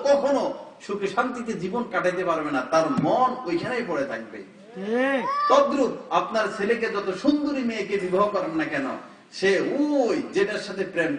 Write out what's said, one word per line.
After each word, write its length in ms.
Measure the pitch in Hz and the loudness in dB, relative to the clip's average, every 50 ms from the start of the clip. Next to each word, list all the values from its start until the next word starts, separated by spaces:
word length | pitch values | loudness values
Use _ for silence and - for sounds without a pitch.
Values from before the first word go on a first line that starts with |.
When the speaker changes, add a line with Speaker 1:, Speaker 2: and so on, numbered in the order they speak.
| - 285 | 4 4
Speaker 1:
কখনো 360 | 285 277 - 277 277 - - - - - - - - - - | 4 4 4 4 2 2 0 -2 -4 -8 -12 -16 -18 -16 -10
সুখে 220 | - 202 202 196 180 - | -8 -6 -4 -2 -2 0
শান্তিতে 360 | 240 254 254 240 240 214 226 208 170 175 | 0 0 0 -2 -6 -6 -6 -4 -4 -4
জীবন 200 | 185 214 247 233 - 185 | -4 -4 -4 -4 -2 -2
কাটাইতে 300 | 175 175 180 175 190 175 170 | 0 0 0 0 0 0 0
পারবে 220 | 165 156 151 147 143 | 0 0 0 -2 -2
না, 60 | 131 127 - 165 | -2 -2 2 4
তার 120 | 160 - 143 131 - - | 4 4 4 2 2 2
মন 240 | 165 208 247 247 - 247 - - 175 | 4 4 4 4 2 2 -2 -4 -2
ওইখানেই 360 | 165 170 - 220 247 233 - 175 | -2 -2 -2 -2 -2 -2 -2 -2
পড়ে 160 | 160 139 135 233 | -2 -2 -2 -2
থাকবে। 280 | 226 226 113 208 220 208 - - - - - - - | -4 -8 -8 -10 -14 -14 -16 -16 -18 -20 -20 -16 -12
Speaker 2:
ঠিক। 480 | 185 196 208 226 247 262 269 277 254 202 - 277 285 - - | -8 -4 -2 0 0 2 2 0 0 0 0 0 0 2 4
Speaker 1:
তদ্রূপ 420 | 262 285 285 - 277 277 247 - - - - - 160 180 | 6 6 6 4 2 0 0 0 -2 -6 -6 0 0 0
আপনার 260 | 190 202 220 220 214 196 - 196 | 0 0 0 0 0 -2 -2 -2
ছেলেকে 300 | 202 214 233 220 220 214 202 | 0 0 0 0 0 -2 -2
যত 120 | 202 196 190 175 - - | -4 -4 -4 -4 -2 2
সুন্দরী 400 | 294 294 294 285 285 277 262 240 233 | 2 2 2 2 0 -2 -2 -2 -2
মেয়েকে 260 | 220 208 196 - 202 185 180 | -2 -4 -4 -2 -2 -2 -2
বিবাহ 200 | 180 175 190 208 208 202 | 0 2 2 2 2 2
করেন 180 | 180 160 160 160 160 | -2 -2 -2 -2 -2
না 40 | 147 135 151 | -2 -2 -2
কেন, 140 | 139 135 131 117 104 - - - - - - - - | -4 -4 -4 -6 -8 -10 -16 -20 -20 -20 -18 -8 0
সে 120 | 185 196 196 165 147 - 247 | 2 2 2 2 2 0 0
ওই 420 | 285 302 294 294 277 247 214 170 143 - 113 - | 0 0 2 2 2 2 2 2 0 -2 -2 0
যেটার 260 | 190 - - - - - 196 | 0 0 0 0 -4 -6 -6
সাথে 160 | 185 190 180 - - | -4 -4 -4 -4 0
প্রেম 180 | 165 160 151 143 | 0 0 0 0